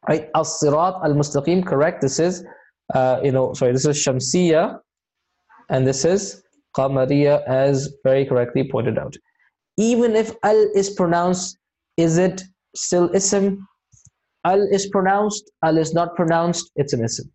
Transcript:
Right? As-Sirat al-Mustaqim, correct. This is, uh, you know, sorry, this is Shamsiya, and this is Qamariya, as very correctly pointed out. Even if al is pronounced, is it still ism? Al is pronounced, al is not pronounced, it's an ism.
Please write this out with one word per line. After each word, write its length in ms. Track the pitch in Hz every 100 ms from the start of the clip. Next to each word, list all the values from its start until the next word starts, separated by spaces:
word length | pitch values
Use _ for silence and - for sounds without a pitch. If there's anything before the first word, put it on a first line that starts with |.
| -
Right? 200 | 156 -
As-Sirat 680 | 160 151 - 151 147 180 185
al-Mustaqim, 600 | 156 147 143 143 139 180 185
correct. 340 | 139 156 180
This 180 | 135 -
is, 260 | 170 185 - - _ _ _
uh, 260 | 135 127 127
you 100 | 139
know, 200 | 131 127
sorry, 200 | 127 127
this 120 | 127
is 120 | 147 143
Shamsiya, 840 | - 131 131 180 175 156 208 - _ _ _ _ _ _ _ - _
and 180 | 131 131
this 180 | 135
is 380 | 165 190 202 - _ _ _ -
Qamariya, 680 | 135 135 131 143 147 147 -
as 480 | 131 139 139 143 -
very 200 | 131 135
correctly 440 | 135 123 120 - 135
pointed 280 | 123 117 110
out. 160 | - - _ _ _ _ _ -
Even 380 | 220 240 240
if 200 | 214 220 -
al 260 | 196 214 208
is 160 | 196 196
pronounced, 680 | - 175 170 175 180 - - _ _ _ -
is 220 | 165 165
it 240 | 185 185 - _ _ -
still 340 | - 175 175
ism? 520 | 196 190 202 196 196 196 _ _ _ _ _ _ _
Al 180 | - 277 403
is 140 | 196 196
pronounced, 640 | 202 190 202 208 208 - _
al 140 | 160 160
is 160 | 156
not 200 | 165 170 170
pronounced, 540 | 165 165 170 170 - -
it's 160 | 143
an 120 | 127
ism. 260 | 113 - -